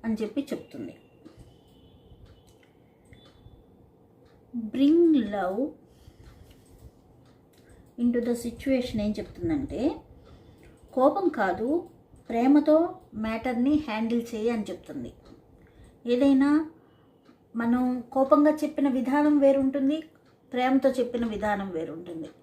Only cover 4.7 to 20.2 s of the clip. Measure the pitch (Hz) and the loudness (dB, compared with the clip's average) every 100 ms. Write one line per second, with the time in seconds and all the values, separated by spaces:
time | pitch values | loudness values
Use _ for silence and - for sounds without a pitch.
4.7 | 240 285 330 339 294 202 202 180 196 302 | 2 4 6 6 4 2 -2 -2 -2 -4
5.7 | - _ _ - _ - - - - _ | -6 _ _ -20 _ -20 -20 -20 -20 _
6.7 | - - _ _ _ _ _ _ _ _ | -20 -20 _ _ _ _ _ _ _ _
7.7 | - - - 240 240 233 233 240 226 - | -20 -20 -2 0 0 -2 -4 -6 -8 -2
8.7 | 262 247 214 208 208 175 - 175 151 127 | -2 -2 -4 -4 -4 -8 -8 -4 -2 -4
9.7 | 147 269 - - - - - - - - | -2 -4 -4 -14 -20 -20 -20 -20 -20 -20
10.7 | - - - 262 339 359 - 196 185 233 | -20 -8 2 2 2 -2 0 -2 -2 -2
11.7 | 330 - - _ - _ 233 254 294 302 | -4 -4 -20 _ -20 _ 0 4 4 6
12.7 | 311 349 - - 208 220 226 254 233 254 | 4 2 -4 -16 -10 -8 -6 -4 0 2
13.7 | 302 302 220 226 240 233 220 220 233 202 | 0 -2 -4 -2 -2 -4 -4 -2 -2 -6
14.7 | 180 - - - - - - _ _ _ | -10 -12 -12 -12 -16 -20 -20 _ _ _
15.7 | _ - _ 240 247 277 269 277 302 311 | _ -20 _ -2 2 4 4 4 2 0
16.7 | - _ _ _ _ _ _ _ 226 233 | -12 _ _ _ _ _ _ _ -6 0
17.7 | 247 254 254 233 269 269 294 294 302 294 | 0 0 -4 -4 -2 4 6 4 2 -4
18.7 | - 277 254 240 285 302 294 277 269 269 | -2 0 0 0 0 2 4 4 4 0
19.7 | 277 269 311 - _ | 0 -2 -2 -6 _